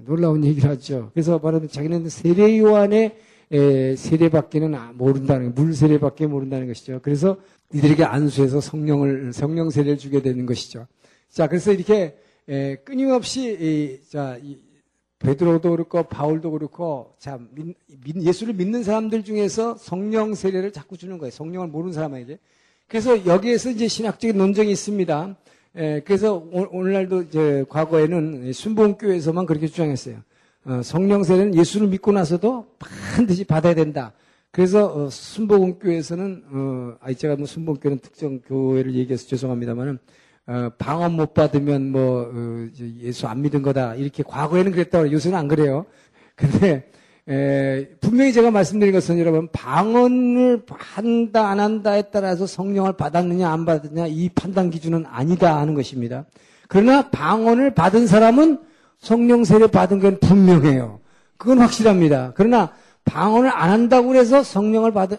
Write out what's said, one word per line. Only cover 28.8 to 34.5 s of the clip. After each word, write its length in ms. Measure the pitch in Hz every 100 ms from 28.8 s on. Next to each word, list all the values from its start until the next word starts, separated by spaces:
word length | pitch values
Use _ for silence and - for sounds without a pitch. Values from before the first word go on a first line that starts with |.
| 214 202 208 180 151 175 180
그렇게 200 | 151 156
주장했어요. 480 | 170 156 131 127 110 - _ _ _ 135
어, 160 | 123
성령 400 | 120 160 196 202
세례는 320 | 175 185 202
예수를 340 | 165 170 202 208
믿고 240 | 190 -
나서도 540 | 202 160 170 214 254 214 -
반드시 680 | - - 95 - 226 180
받아야 300 | 196 156 170
된다. 380 | 165 151 147 117 _ _ _ _